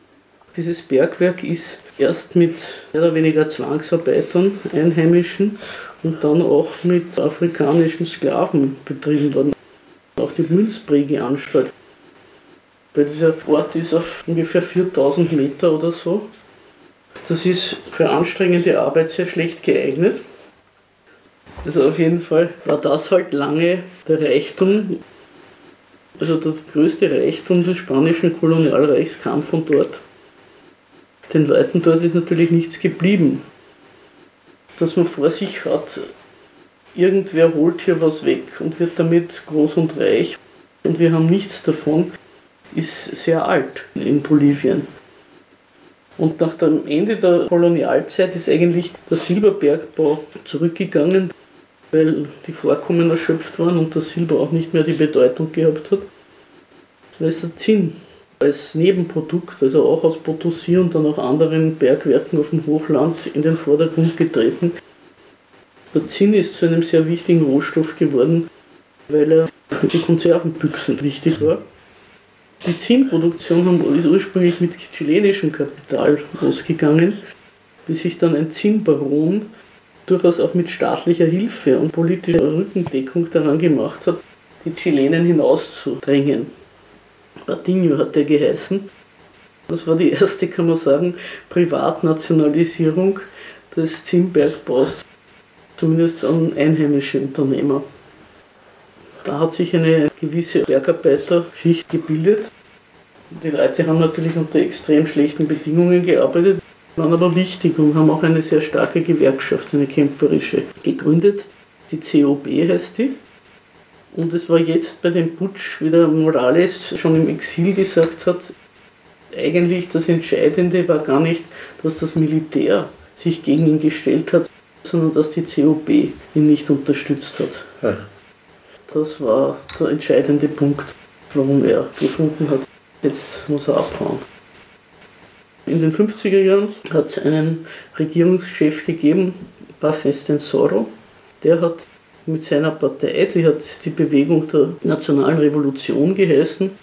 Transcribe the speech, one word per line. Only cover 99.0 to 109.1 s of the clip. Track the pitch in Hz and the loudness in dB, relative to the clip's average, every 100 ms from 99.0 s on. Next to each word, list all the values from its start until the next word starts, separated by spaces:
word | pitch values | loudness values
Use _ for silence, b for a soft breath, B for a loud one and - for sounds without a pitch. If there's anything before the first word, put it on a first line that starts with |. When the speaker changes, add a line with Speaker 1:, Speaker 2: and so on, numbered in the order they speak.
| - - | -20 -14
Speaker 1:
Da | - 143 | -8 -2
hat | 165 | -2
sich | - 175 170 | -2 0 2
eine | 160 160 151 - | 4 4 2 -2
gewisse | 165 165 170 160 | -6 -4 -2 0
Bergarbeiterschicht | - 135 135 170 156 143 - 175 165 - 170 165 - | 2 0 0 0 2 2 2 -2 -2 -4 0 0 -2
gebildet. | 160 - 156 175 214 220 _ _ _ _ _ _ _ - 165 | -6 -2 0 2 0 -2 _ _ _ _ _ _ _ -20 -10
Die | 165 | -4
Leute | 147 131 151 165 | 0 0 2 0
haben | 160 | 2
natürlich | 160 160 160 | 2 0 -2
unter | 165 156 160 | -2 0 0
extrem | - - - 151 156 | 0 -4 2 2 2
schlechten | 151 147 - 160 | 2 0 0 -2
Bedingungen | 151 156 160 175 180 | -2 0 2 4 4
gearbeitet, | 180 156 - 170 185 180 - - _ - | 4 2 2 2 2 2 -4 -20 _ -2
waren | 160 | 0
aber | 165 180 170 | 2 2 2
wichtig | 185 - 170 - | -2 -2 -2 2
und | 151 | 4
haben | 156 156 | 4 4
auch | 160 | 4
eine | 165 165 | 2 2
sehr | - 156 | 2 0
starke | - - - 170 | 2 -2 0 0
Gewerkschaft, | 165 | 0